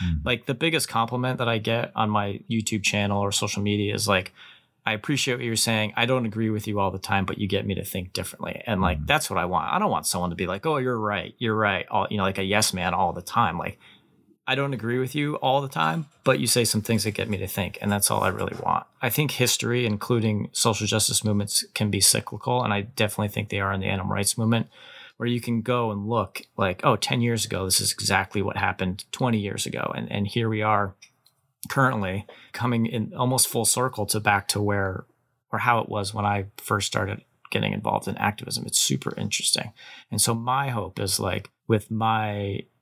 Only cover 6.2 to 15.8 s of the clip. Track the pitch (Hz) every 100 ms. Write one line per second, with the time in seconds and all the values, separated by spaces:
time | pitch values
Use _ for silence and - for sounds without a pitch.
6.2 | 113 110 110 107 113 101 98 95 - 98
7.2 | 92 - 98 98 101 92 - 98 90 -
8.2 | 85 - - - - 95 92 76 76 151
9.2 | - 92 87 90 - 185 214 85 - 92
10.2 | 87 85 87 98 160 147 127 117 107 98
11.2 | - - 113 110 104 95 - 107 - 104
12.2 | 95 98 95 104 104 95 87 87 90 85
13.2 | - 117 98 85 - - - - _ _
14.2 | _ _ - 131 139 123 113 127 127 147
15.2 | 147 151 135 139 135 160